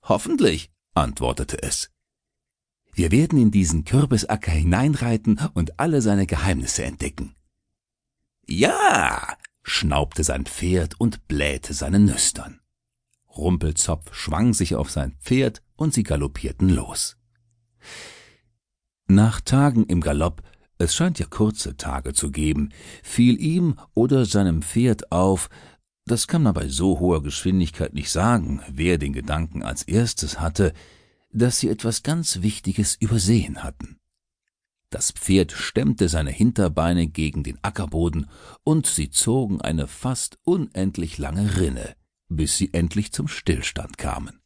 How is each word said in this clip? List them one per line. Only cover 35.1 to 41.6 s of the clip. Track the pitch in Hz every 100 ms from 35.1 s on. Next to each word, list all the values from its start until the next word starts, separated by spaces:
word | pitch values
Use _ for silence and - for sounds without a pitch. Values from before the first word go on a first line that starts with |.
Pferd | - - 95 82
stemmte | - - - 71 - 90
seine | 80 71
Hinterbeine | 71 113 113 92 78 82 87 82
gegen | 78 78 76
den | 71 -
Ackerboden | - - 80 82 85 78 69 - - -
und | - 156 -
sie | - 71
zogen | - - 131 113 95
eine | - 80 69
fast | - 127 127 - -
unendlich | - 180 143 92 95 92 82 -
lange | 69 85 104
Rinne, | 90